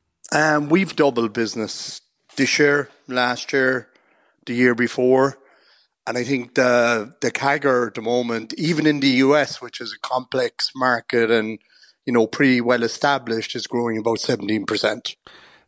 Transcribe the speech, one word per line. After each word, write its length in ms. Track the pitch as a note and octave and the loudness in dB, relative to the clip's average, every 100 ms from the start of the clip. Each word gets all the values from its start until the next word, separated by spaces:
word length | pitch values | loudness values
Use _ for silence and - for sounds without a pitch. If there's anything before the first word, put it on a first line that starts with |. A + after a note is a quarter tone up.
| _ _ - | _ _ -4
Um, 360 | D3 D#3 D3+ D3 | 0 2 0 2
we've 280 | E3+ F#3+ - | 0 0 2
doubled 360 | D3 A#2+ A#2 | 2 2 -2
business 680 | G#2+ A2+ A#2 G#2+ - - - - _ _ | -2 -4 -4 -8 -8 -12 -14 -20 _ _
this 240 | - C3 - | -2 -2 2
year, 320 | D3 C#3+ C#3 _ - | 2 2 -2 _ -8
last 460 | B2+ B2 B2 - | -2 -2 -2 -4
year, 380 | C#3 C3 C3 A#2 _ _ _ _ _ | 0 0 0 -6 _ _ _ _ _
the 100 | - | -8
year 200 | A#2+ B2+ | 2 2
before. 600 | A#2+ A#2+ - B2+ C3 C3+ C3+ _ _ _ _ _ _ - | 4 0 0 2 4 2 -2 _ _ _ _ _ _ -8
And 100 | A#2+ | -6
I 80 | |
think 300 | B2 C#3 A#2 | -4 -4 -2
the, 600 | - B2 B2 A#2 A#2 G#2+ - | 0 4 4 4 0 -4 -6
the 100 | B2 | -6
cagr 580 | - C3+ D3 C#3+ B2+ A#2 | -2 -2 0 2 0 0
at 60 | |
the 60 | A2 | -4
moment, 540 | A2 B2 A#2+ A2+ A2 | -2 -2 0 -4 -6
even 320 | - D#3+ D#3+ D#3 | -4 -2 0 2
in 140 | D3 | 2
the 80 | C#3 | 2
U 280 | B2+ C3+ D3 | 4 4 4
S, 240 | C3+ - | 2 -6
which 200 | A#2+ - | -16 -14
is 120 | A#2 | -14
a 60 | - | -12
complex 720 | - B2+ B2+ C3 B2 - - | -6 -6 -4 -2 -2 -4 -8
market 560 | C3+ B2+ A#2+ - A#2+ A2+ | -2 0 0 0 0 2
and, 300 | A2+ A2 A2 _ _ _ _ | 2 0 -6 _ _ _ _
you 80 | - | -2
know, 140 | A#2+ A2 | 2 2
pretty 340 | - C#3 B2+ | 2 2 4
well 220 | A#2 A#2+ | 2 0
established, 720 | A#2 - C#3+ C#3 A#2+ A2+ - | 0 -2 0 0 -2 -6 -6
is 120 | B2 - | -8 -6
growing 300 | B2 A#2+ A2+ | -4 -2 -2
about 200 | A2 A2+ | -2 -2
seventeen 460 | - A#2+ G2 A2 | -2 -4 -2 -4
percent. 500 | F#2+ G#2+ G#2+ G#2+ - - - - - _ | -2 -2 -2 -2 -8 -14 -20 -20 -20 _